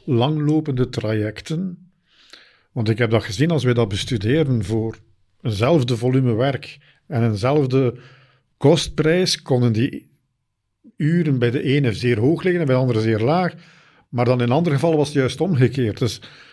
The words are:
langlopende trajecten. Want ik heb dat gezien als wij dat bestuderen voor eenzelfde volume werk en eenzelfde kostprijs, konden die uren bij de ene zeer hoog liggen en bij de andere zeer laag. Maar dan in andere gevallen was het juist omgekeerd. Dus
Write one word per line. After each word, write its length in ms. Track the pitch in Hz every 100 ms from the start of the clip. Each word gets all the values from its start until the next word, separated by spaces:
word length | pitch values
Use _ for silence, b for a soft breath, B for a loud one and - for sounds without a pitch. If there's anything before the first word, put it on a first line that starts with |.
langlopende 840 | - 117 135 151 147 156 151 127 127
trajecten. 1040 | 120 107 110 107 - - 160 185 175 - _ b b b b b b b
Want 160 | 127 110
ik 100 | 110
heb 120 | 113
dat 140 | 110
gezien 260 | - 98 160
als 140 | 156
wij 100 | 123
dat 140 | 120 107
bestuderen 760 | 101 - 120 104 156 139 120
voor 340 | 95 110 113 - _ _ _ _
eenzelfde 540 | 120 101 123 165 123 113
volume 380 | 123 131 127
werk 440 | 107 139 131 - - b b _
en 180 | 120 117
eenzelfde 680 | 104 123 151 131 131 127 120 B B B B B _
kostprijs, 840 | 139 165 - - 151 180 185 -
konden 300 | - 127 123
die 380 | 110 131 - - _ _ _ _ _ _ _ - _
uren 420 | 147 175 156 127
bij 120 | 120
de 120 | 120
ene 300 | 135 143 127
zeer 260 | 92 120 110
hoog 240 | 127 165
liggen 180 | 185 175
en 60 | 143
bij 100 | 127
de 40 |
andere 200 | 131 110
zeer 200 | 113 107
laag. 340 | 117 175 175 - B B B B B
Maar 160 | 120
dan 160 | 131 127
in 100 | 120
andere 240 | 143 170
gevallen 220 | 139 165 151
was 100 | 143
het 80 | 143
juist 240 | 127 -
omgekeerd. 580 | 175 131 123 131 113 98
Dus 220 | 120 - B B B